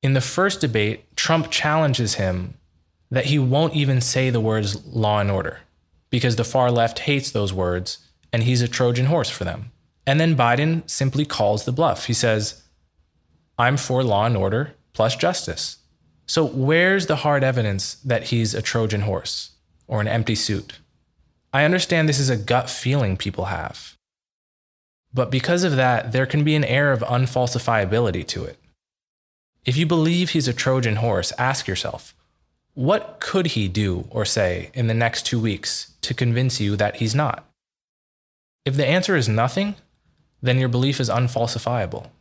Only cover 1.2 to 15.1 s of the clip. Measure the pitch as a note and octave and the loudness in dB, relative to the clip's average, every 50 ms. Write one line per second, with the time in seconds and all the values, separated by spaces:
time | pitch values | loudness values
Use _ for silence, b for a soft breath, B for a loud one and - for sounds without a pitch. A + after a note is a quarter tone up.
1.2 | - - E3 E3 D#3 - - - - D#3 D3+ D#3+ D#3+ D3 C3 B2+ A#2+ G#2 - - | 0 2 2 2 0 0 -4 -2 0 0 2 2 2 2 2 2 0 -2 0 -2
2.2 | G2+ F#2 F2+ F2+ F2+ F2+ - - _ _ _ _ _ _ _ _ _ _ A#2+ B2+ | 0 -2 0 -2 -4 -6 -10 -16 _ _ _ _ _ _ _ _ _ _ -4 -2
3.2 | - C3+ D3 D3+ C3+ B2+ B2+ C#3+ D#3+ D#3+ D#3 D#3 D3 C3+ C3+ B2+ A#2+ B2 - C3+ | 0 2 2 2 2 2 2 2 2 2 2 0 2 2 2 2 2 0 0 0
4.2 | C3 B2+ B2 A#2 G#2+ A2 A2 A2 G#2+ G2+ G2+ G#2 - - - A#2 G#2+ G#2+ G#2 G#2 | 0 2 0 2 2 2 2 2 0 -2 -4 -6 -10 -8 -4 0 2 2 2 2
5.2 | G2+ G2+ G2 F#2+ F2 - - - - _ _ _ _ _ _ _ _ _ - B2 | 2 2 0 -2 -2 -4 -8 -12 -18 _ _ _ _ _ _ _ _ _ -2 0
6.2 | A#2 B2+ A2+ A2 A#2 - - C3 B2+ B2 B2 A#2+ A#2 A#2 A#2 - - - D3 C#3 | 0 0 0 0 -2 0 2 2 4 4 4 4 2 2 0 -4 -4 -2 -2 -2
7.2 | C3 - - A2 G#2 G2 F#2 F#2 F#2 F2+ F2+ F2+ F2+ - - - _ _ _ _ | -2 -4 -4 -2 -2 -2 -2 -2 -2 0 -2 -2 -4 -6 -10 -12 _ _ _ _
8.2 | _ _ - A#2 A2+ B2 B2+ A#2+ A#2+ A#2 - - C3 A#2+ A#2+ A#2+ B2+ C3+ E3 E3+ | _ _ -2 0 0 2 2 2 0 0 0 0 0 2 2 2 2 2 2 0
9.2 | B2 - - - F#2+ F2 E2 D#2+ G#2+ - - _ _ _ _ _ _ - C#3 D3+ | 0 -2 -4 -6 -6 -6 -6 -8 -10 -14 -16 _ _ _ _ _ _ 0 2 2
10.2 | D#3+ E3 D#3+ C3 B2+ A#2 A#2+ B2+ D3 D#3+ E3 E3 D#3 - - - C#3 C3+ B2+ C3+ | 4 2 4 4 4 4 4 4 2 0 0 -2 -4 -6 -4 -2 -2 -2 0 -2
11.2 | D3+ D3 - - G#2+ G2+ G#2+ G#2+ - - B2 B2+ E3 D3+ - - - - A#2 - | -2 -2 -2 0 0 2 0 0 -2 -4 0 0 2 2 0 -2 -2 -4 -2 0
12.2 | - A#2 A2 G#2+ G#2 - - - _ _ _ _ _ _ _ _ _ _ _ _ | 2 2 2 2 0 -4 -8 -10 _ _ _ _ _ _ _ _ _ _ _ _
13.2 | _ _ _ _ _ _ _ - A#2+ B2 C3+ C#3 - - B2+ B2 C3 A#2+ G#2 G2 | _ _ _ _ _ _ _ 2 2 2 2 0 -2 -2 0 0 2 2 2 2
14.2 | G#2 A#2 A#2+ G2+ F#2+ G2 G2 A#2 C#3+ D3+ - _ _ _ _ - - A#2 | 2 2 2 2 0 0 0 0 -2 -4 -8 _ _ _ _ 0 2 2